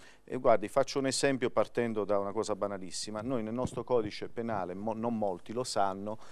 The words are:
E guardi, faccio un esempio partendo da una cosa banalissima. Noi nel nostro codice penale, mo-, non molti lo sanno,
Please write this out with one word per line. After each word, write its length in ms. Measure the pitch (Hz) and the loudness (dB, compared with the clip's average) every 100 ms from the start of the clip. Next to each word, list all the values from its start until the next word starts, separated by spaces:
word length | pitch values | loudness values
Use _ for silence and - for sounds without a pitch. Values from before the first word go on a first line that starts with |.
| - - - | -20 -20 -10
E 100 | 123 | 2
guardi, 300 | 131 107 104 | 6 6 4
faccio 320 | - 131 139 | 2 2 2
un 80 | 135 | 0
esempio 420 | 123 139 135 120 | 2 2 4 2
partendo 540 | - 104 - 120 107 | 2 2 0 0 0
da 160 | 98 101 | 2 2
una 140 | 101 | 2
cosa 220 | 104 104 98 | -2 -2 0
banalissima. 640 | 101 98 92 - - 107 | -2 -2 -6 -6 -6 -6
Noi 200 | 113 131 | -2 -2
nel 120 | 107 | -2
nostro 300 | 120 123 - | -2 -2 -4
codice 440 | 113 123 104 - 95 | 2 2 2 -4 -6
penale, 460 | - 117 107 90 | -4 -2 -2 -2
mo-, 200 | 92 110 | -4 -4
non 240 | 110 117 113 | -2 -2 0
molti 360 | 101 87 - | 0 -2 -4
lo 100 | 113 | -6
sanno, 540 | 123 110 98 98 104 107 - | -2 0 0 0 -4 -6 -10